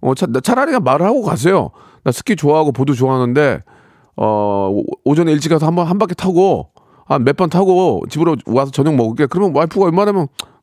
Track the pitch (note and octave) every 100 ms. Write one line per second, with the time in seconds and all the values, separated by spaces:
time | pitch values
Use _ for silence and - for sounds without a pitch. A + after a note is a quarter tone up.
0 | C3 C3+ F3 B2+ - B3 D4 C4 B2+ C#3
1 | F#3 C4+ A3 A2 D#3 F#3+ F#2+ - - _
2 | C3+ A#2+ - F#3+ C#3+ D#3 D3+ A#2+ C#3 B2+
3 | C3 C3 B2 B2+ C#3+ F#2 - - _ _
4 | _ - G#2+ G#2+ G#2 G2+ G2 G2+ - -
5 | - D3+ E3+ D3 D#3+ E3 D#3 F3 E3 G3+
6 | G#3 F3 F#3+ F3 F#3+ A#2 - _ _ _
7 | - D3 B2 D3+ F3+ F3 F#3+ F3+ F3+ F#2+
8 | - D3 E3 C#3+ - A#2+ C#3 C3+ D3 D3
9 | A2+ A#2 C#3+ F3 G3+ C#3 E3 F#3+ F#3+ E3+
10 | G#3 G3+ D3 - - _